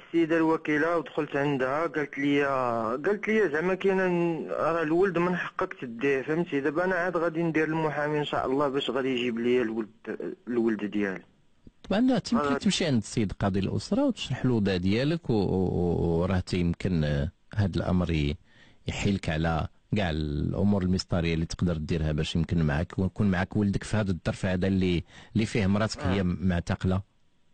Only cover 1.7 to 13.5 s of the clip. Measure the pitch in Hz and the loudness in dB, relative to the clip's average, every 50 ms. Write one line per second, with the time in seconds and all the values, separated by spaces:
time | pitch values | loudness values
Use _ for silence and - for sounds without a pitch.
1.7 | 135 151 170 165 - 156 147 139 - 139 143 143 143 143 143 139 139 131 127 123 | 0 -2 -2 -2 -2 -4 -4 -4 -4 -2 0 2 2 2 2 2 0 0 0 0
2.7 | 117 117 110 107 117 139 147 185 208 208 208 208 214 220 208 170 139 151 165 185 | 0 0 -2 -2 -2 -2 -2 -2 -2 -2 -2 0 2 2 2 2 0 0 0 0
3.7 | 190 185 190 196 190 190 190 185 175 175 170 170 165 156 107 - - - 110 151 | -2 0 0 2 2 2 2 2 2 2 0 0 0 -2 -4 -4 -4 -2 0 0
4.7 | 165 170 165 151 160 170 190 202 170 170 170 180 185 175 - - - - 185 180 | 0 0 0 0 2 2 2 2 2 0 0 0 0 -2 -4 -6 -4 -4 -6 -6
5.7 | - - - 127 113 117 120 143 139 135 127 135 156 165 175 175 - 143 135 156 | -6 -10 -12 -12 -8 -2 0 0 0 0 0 -2 -2 -2 -2 0 -2 -2 -2 0
6.7 | 143 160 180 185 190 170 170 185 170 175 160 175 165 170 170 165 156 156 156 156 | 0 0 0 0 0 0 -2 0 0 0 0 0 0 0 -2 0 2 0 0 0
7.7 | 156 160 160 156 143 147 147 151 151 151 147 143 - 135 - 117 131 139 147 143 | 0 0 -2 -2 -2 -2 -2 -2 0 -2 -2 -2 -2 -2 -2 0 0 0 0 0
8.7 | 131 139 139 - 113 135 131 135 131 120 120 123 113 113 117 123 123 127 123 110 | 0 -2 -2 -2 -2 -2 -2 0 -2 0 -2 -2 -2 0 0 2 2 2 2 0
9.7 | 110 113 110 104 - - - - 101 - - 87 - - _ - 123 120 117 117 | -2 -4 -6 -6 -10 -14 -10 -10 -8 -8 -8 -8 -10 -10 _ -4 -2 0 2 2
10.7 | 113 101 104 101 98 104 101 98 95 87 - - _ _ _ _ _ _ _ - | 2 0 -2 -4 -2 -2 -2 -2 -4 -6 -12 -16 _ _ _ _ _ _ _ -20
11.7 | - _ - - 190 202 254 254 262 208 - - - 233 147 143 139 139 - 208 | -20 _ -8 -4 0 2 2 2 2 0 0 0 0 0 0 0 0 0 0 0
12.7 | 180 - 196 165 135 117 104 - - - 110 95 - - - 101 | 0 2 2 2 2 0 0 0 -2 -2 -2 -2 -2 -2 -2 0